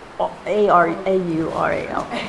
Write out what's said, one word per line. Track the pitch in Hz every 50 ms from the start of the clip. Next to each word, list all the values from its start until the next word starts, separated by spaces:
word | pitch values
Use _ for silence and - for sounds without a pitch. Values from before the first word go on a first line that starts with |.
| - - - -
A | 180 - - - - - 196 208 208 190
R, | 165 175 170 170 170 190 190
A | 190 190
U | 190 180 170 160 160 160 - -
R | - 160 160
A | 160 160 -
L. | - - - - - 240 - -